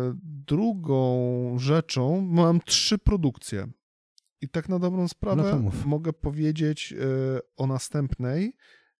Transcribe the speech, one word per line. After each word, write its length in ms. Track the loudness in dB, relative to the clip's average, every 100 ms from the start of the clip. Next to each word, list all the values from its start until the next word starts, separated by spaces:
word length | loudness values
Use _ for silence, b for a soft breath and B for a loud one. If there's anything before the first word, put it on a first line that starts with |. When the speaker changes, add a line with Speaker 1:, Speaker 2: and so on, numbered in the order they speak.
| -2 -4
Speaker 1:
drugą 1300 | -10 -10 -2 0 0 -2 0 2 2 2 0 -2 -2 -2
rzeczą, 600 | 2 2 0 0 0 0
mam 380 | 2 4 6 4
trzy 360 | 2 0 2 2
produkcje 720 | 2 2 2 -2 -6 -6 -6 -12 _ _ _ _ _ -14
i 80 | -6
tak 200 | -4 -2
na 100 | 0
dobrą 280 | 0 0 -2
sprawę 360 | -2 0 2
Speaker 2:
No 60 | 2
to 80 | 2
mów. 260 | 0 -2 -2
Speaker 1:
mogę 280 | -2 -2
powiedzieć, 800 | -4 -4 -2 0 0 -2 -2 -8
e, 40 | -6 -2 -2 -2 -4 -6 -4
o 100 | -2
następnej, 880 | -2 -4 -4 -2 -4 -4 -2 -4 -6 b b b